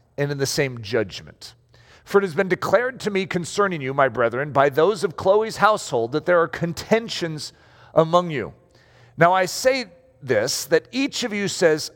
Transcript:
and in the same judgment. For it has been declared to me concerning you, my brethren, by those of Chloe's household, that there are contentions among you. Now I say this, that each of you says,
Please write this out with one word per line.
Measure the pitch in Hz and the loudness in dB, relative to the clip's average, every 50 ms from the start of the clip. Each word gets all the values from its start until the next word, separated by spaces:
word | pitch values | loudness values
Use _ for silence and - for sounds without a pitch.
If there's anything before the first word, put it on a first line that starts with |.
| _ _ _ - | _ _ _ -4
and | 143 143 | -4 -4
in | 143 | -2
the | 139 139 | -2 -4
same | 135 - 156 143 131 127 117 | -2 0 -2 -2 -2 -4 -8
judgment. | 110 98 123 117 107 90 - - 78 73 - _ - - - _ _ _ _ _ _ _ - _ _ | -8 -2 -2 -2 -2 -2 -6 -12 -16 -18 -20 _ -20 -20 -20 _ _ _ _ _ _ _ -20 _ _
For | - - 202 | 0 2 2
it | 196 | 2
has | 185 139 | 2 0
been | 170 190 180 | -2 0 0
declared | 180 - - - 190 220 247 254 254 196 | -2 -2 0 2 2 2 2 -2 -6 -6
to | - 214 | -6 -4
me | 202 190 190 | -2 -2 -2
concerning | - - 180 165 - - 208 202 196 175 151 | -2 -4 -4 -6 -4 -2 0 0 0 -2 -4
you, | 131 131 135 | -4 -2 2
my | 139 135 131 | 2 2 2
brethren, | 110 127 120 117 113 127 147 151 | 4 2 0 0 0 -2 -4 0
by | 117 139 139 147 | 2 2 2 4
those | 131 151 160 190 220 165 | 4 2 2 2 2 0
of | 190 185 - | -4 -6 -4
Chloe's | - - 190 202 214 220 220 - | 0 2 2 4 4 2 -2 0
household, | - 202 214 214 190 - - 147 120 113 117 | 2 2 2 2 0 -2 -4 -2 -2 -2 -2
that | 131 151 151 | -2 -2 0
there | - 180 170 | 2 2 2
are | 165 | 2
contentions | 160 - - 170 170 160 - - - 214 226 233 196 - - 170 165 156 147 - - - _ _ _ _ _ - - - | 0 -2 -4 -6 -6 -6 -8 -2 0 0 0 0 -2 -6 -6 -6 -6 -6 -8 -12 -14 -16 _ _ _ _ _ -20 0 2
among | - 160 160 170 175 180 170 | 2 4 4 4 2 2 0
you. | 151 123 98 76 - _ _ _ _ _ _ _ _ _ - _ _ | -2 -6 -6 -8 -10 _ _ _ _ _ _ _ _ _ -20 _ _
Now | - 165 175 | 2 4 4
I | 185 185 185 | 4 2 0
say | 175 - - - 262 269 262 240 180 - - _ _ _ _ | -2 -4 0 0 0 2 0 -2 -6 -12 -20 _ _ _ _
this, | - 123 120 104 110 127 - - - | -4 0 0 0 0 0 -2 -6 -2
that | - 160 160 - - | 0 0 0 0 -2
each | - 254 277 247 - - - | -4 -2 -2 -2 -2 -4 -6
of | 233 | -4
you | 208 208 202 | -4 -4 -4
says, | 175 - - 185 160 156 151 - - - | -4 0 2 2 2 2 2 -2 -6 -6